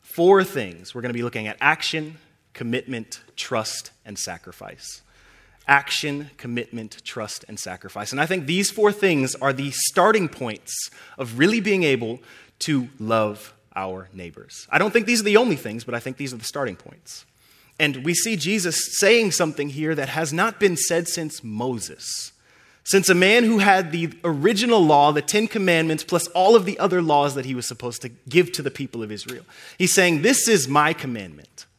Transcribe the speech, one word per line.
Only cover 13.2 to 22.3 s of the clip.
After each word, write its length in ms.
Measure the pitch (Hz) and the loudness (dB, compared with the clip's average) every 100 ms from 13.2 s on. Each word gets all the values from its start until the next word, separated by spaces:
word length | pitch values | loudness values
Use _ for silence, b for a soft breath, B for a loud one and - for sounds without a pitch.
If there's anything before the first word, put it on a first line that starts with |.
| 107 104 - _ _ 95 | 0 -4 -18 _ _ -10
our 320 | 95 92 92 | -8 -10 -14
neighbors. 540 | 98 87 78 - - - | -16 -18 -18 -20 -20 -2
I 60 | 147 | 0
don't 120 | 202 | 2
think 140 | 240 208 | 0 2
these 140 | 240 | 0
are 60 | 214 | 4
the 120 | 208 | 4
only 200 | 247 143 | 4 -2
things, 260 | 113 113 | -4 -10
but 100 | 117 | -8
I 60 | 117 | -8
think 160 | 131 127 | -8 -10
these 180 | 139 | -10
are 40 | 123 | -10
the 80 | 113 | -10
starting 320 | 147 127 90 | -6 -8 -8
points. 480 | - - - - _ b b b b - | -18 -20 -20 -20 _ b b b b -2
And 240 | 156 131 | -2 -2
we 120 | 143 170 | -2 -2
see 200 | 226 208 | -2 -2
Jesus 640 | 147 214 170 156 - - | -2 -2 -2 -4 -4 0
saying 360 | 196 233 214 | 4 4 2
something 360 | - 160 147 143 | 0 -2 -2 -8
here 240 | 139 156 | -4 -4
that 160 | 156 135 | -4 -4
has 240 | 156 160 | -4 -4
not 260 | 160 220 202 | -2 -2 2
been 160 | 202 170 | 0 0
said 320 | - 170 170 | -2 -2 -2
since 360 | - 156 - | -8 -8 -10
Moses. 880 | 113 107 127 120 - - - - - | -10 -6 -4 -6 -10 -14 -12 -10 -12